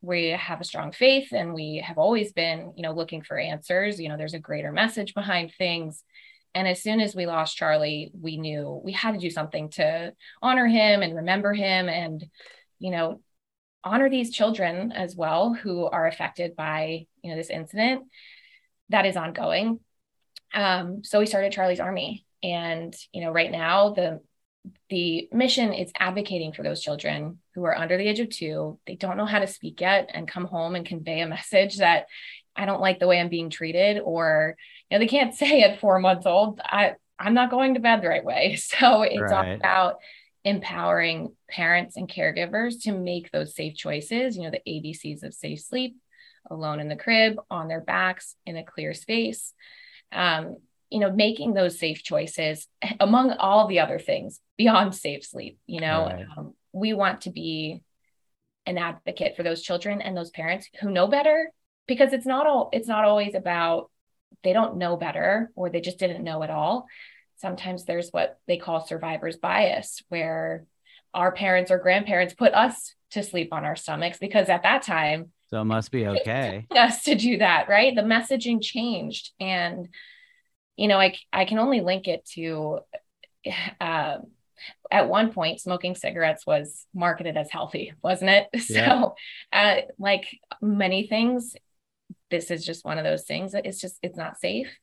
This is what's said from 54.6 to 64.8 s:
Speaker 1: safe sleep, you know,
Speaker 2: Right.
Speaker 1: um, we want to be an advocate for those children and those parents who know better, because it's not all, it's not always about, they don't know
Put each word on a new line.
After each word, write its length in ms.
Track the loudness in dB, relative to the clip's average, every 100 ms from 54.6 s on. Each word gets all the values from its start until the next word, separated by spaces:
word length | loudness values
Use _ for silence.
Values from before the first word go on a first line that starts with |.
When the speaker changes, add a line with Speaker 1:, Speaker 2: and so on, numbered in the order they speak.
| 6 6 4 -2
Speaker 1:
safe 300 | -8 -8 -12
sleep, 340 | -14 -14 -18 _
you 140 | -6
know, 240 | 0 0 0
Speaker 2:
Right. 200 | -4 -12 -14
Speaker 1:
um, 160 | -16 -18 _
we 220 | -4 -2
want 280 | 2 0 0
to 80 | -8
be 520 | -8 -6 -4 -6 -8 _ _ _ _ _ _ _ _ -6
an 120 | -4
advocate 580 | -4 -6 -8 -2 -4 -2
for 80 |
those 180 | -4 -4
children 400 | -4 -4 -2 -4
and 140 | -4 -6
those 140 | -8
parents 400 | -8 -6 -6 -8 -8
who 100 | -2
know 180 | 2 4
better, 440 | 4 4 4 2 _ _ _ -4
because 260 | 4 4
it's 120 | 4 0
not 220 | 2 4
all, 220 | 2 2
it's 160 | -2 -2
not 160 | 4
always 320 | 6 4 2 -2
about, 560 | -2 0 2 0 -2 _ _ _ _ _
they 100 | 2
don't 240 | 4 2
know 180 | 0